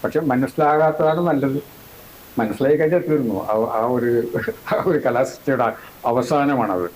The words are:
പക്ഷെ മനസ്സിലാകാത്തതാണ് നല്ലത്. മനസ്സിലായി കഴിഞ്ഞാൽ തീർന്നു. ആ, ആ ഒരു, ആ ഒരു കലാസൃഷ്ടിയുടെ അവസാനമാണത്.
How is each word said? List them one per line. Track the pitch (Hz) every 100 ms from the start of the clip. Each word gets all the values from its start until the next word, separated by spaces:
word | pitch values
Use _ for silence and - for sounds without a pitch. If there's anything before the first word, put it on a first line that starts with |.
പക്ഷെ | 117 151 156
മനസ്സിലാകാത്തതാണ് | 127 135 - 147 151 156 156 156 160 175
നല്ലത്. | 147 135 139 - - - - - - - -
മനസ്സിലായി | 110 101 135 151
കഴിഞ്ഞാൽ | 160 175 175
തീർന്നു. | 151 120 95 -
ആ, | 107 113 110
ആ | 117 123
ഒരു, | 120 120 117 - - - -
ആ | 214 185
ഒരു | 151 127
കലാസൃഷ്ടിയുടെ | 123 131 - - 131 117 - - - 123
അവസാനമാണത്. | 120 123 147 139 139 110 92 85